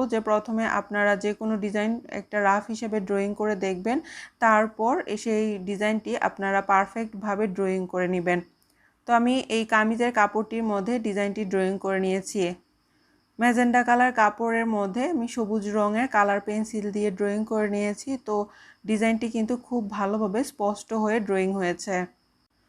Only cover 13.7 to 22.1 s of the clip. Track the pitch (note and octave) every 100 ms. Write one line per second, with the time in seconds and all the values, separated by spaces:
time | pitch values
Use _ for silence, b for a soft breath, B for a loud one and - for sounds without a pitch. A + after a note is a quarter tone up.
13.7 | B3 A#3+ A#3+ B3+ B3 G#3 G#3 A#3 A3+ A3+
14.7 | G#3 G3 A#3 D4 D#4+ A#3+ B3 G3+ A3 G3+
15.7 | G#3+ G#3 G#3+ B3+ G#3+ G3+ G3+ G#3 G#3+ A3
16.7 | G#3+ G3+ G#3 G#3 F#3+ G3+ G#3 G#3+ A3 G#3
17.7 | G3+ G#3 G3+ C4+ C4 - G#3 G#3 B B
18.7 | B F3+ G#3+ A3+ A3+ A#3 A3+ A3 B3 -
19.7 | B3 G3+ G3+ G3 G#3+ G#3+ G#3+ C#4 - G3+
20.7 | G3+ - A3 G#3+ A3+ G3+ F#3+ F#3+ G3 F3
21.7 | F3 G#3+ F3+ F3+